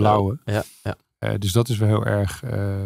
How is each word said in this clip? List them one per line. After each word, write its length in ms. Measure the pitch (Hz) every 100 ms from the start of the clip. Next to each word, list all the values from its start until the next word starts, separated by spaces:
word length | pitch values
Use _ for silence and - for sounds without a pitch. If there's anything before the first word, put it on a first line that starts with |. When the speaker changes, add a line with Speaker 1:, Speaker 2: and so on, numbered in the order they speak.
Speaker 1:
blauwe. 360 | 104 107 98 135
Speaker 2:
Ja, 180 | - 104 - -
ja. 120 | - - _ -
Speaker 1:
Eh, 120 | 107 104
dus 140 | 101
dat 160 | 120 120
is 80 | 110
wel 100 | 104
heel 180 | 107 113
erg, 360 | 104 98 -
eh, 160 | 127 104 101 98